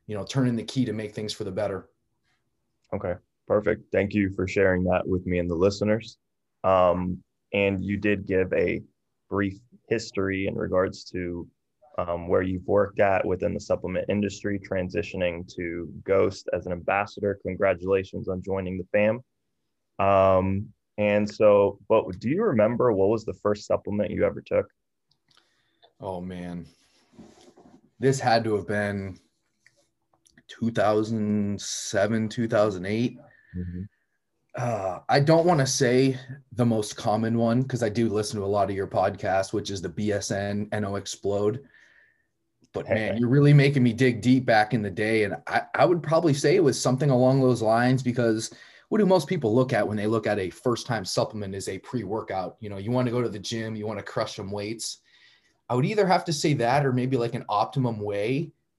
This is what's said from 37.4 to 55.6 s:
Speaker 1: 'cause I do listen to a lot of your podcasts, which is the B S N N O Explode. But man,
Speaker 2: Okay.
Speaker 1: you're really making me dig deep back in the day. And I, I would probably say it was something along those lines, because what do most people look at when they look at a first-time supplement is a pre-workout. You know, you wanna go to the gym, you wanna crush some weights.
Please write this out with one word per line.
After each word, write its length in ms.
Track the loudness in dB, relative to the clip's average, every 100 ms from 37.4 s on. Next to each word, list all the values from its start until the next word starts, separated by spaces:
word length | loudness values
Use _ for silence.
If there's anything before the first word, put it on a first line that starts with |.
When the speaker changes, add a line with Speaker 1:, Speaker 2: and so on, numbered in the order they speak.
| 2 2 0
Speaker 1:
'cause 180 | -2
I 60 | 0
do 180 | 2 2
listen 320 | 0 -2 -4
to 60 | -2
a 20 |
lot 220 | 0 0
of 60 | -2
your 120 | -2
podcasts, 640 | 0 0 0 -2 0 0
which 180 | -4 -4
is 120 | -6
the 80 | -8
B 240 | -4 -2
S 180 | -2 -2
N 380 | -4 -4 -4 -4
N 140 | -4 -4
O 100 | -6
Explode. 640 | -8 -8 -4 0 0 -2 -8 _ _ _ _ _ _ _ _ _ _
But 160 | -10 -2
man, 220 | 0 0
Speaker 2:
Okay. 100 | 0
Speaker 1:
you're 80 | 2
really 240 | 6 8
making 320 | 8 6 4
me 80 | 2
dig 300 | 4 2 2
deep 240 | 4 4 4
back 280 | 2 2
in 80 | 0
the 80 | -2
day. 360 | -2 0 2 0
And 100 | -2 -4
I, 180 | -4 -2 2
I 80 |
would 180 | 2 2
probably 320 | 2 2 2
say 220 | 2 4 4
it 80 |
was 180 | 4 2
something 280 | 0 0 2
along 320 | 4 4 4
those 200 | 4 2
lines, 400 | 2 4 4 2
because 480 | 0 0 0 0 -4 -12 -20 -20 _
what 120 | 2
do 60 | 4
most 220 | 4 2
people 260 | -2 2
look 200 | 2 2
at 120 | 2 0
when 120 | -2
they 100 | 0
look 180 | 0 0
at 140 | -2
a 100 | -4
first-time 540 | -4 -4 -4 -2 -6
supplement 500 | -2 -2 -2 -4 -8
is 140 | -8 -8
a 120 | -10
pre-workout. 760 | -8 -8 -6 -6 -6 -6 -6 -10
You 80 | -14
know, 80 | -10
you 140 | -4
wanna 200 | -2 0
go 100 | -2
to 60 | -4
the 100 | -6
gym, 380 | -8 -6 -6 -6
you 100 | -8
wanna 180 | -8
crush 340 | -6 -6 -6 -6
some 140 | -8
weights. 480 | -8 -8 -8 -10 -12 _ _ _ _ _ _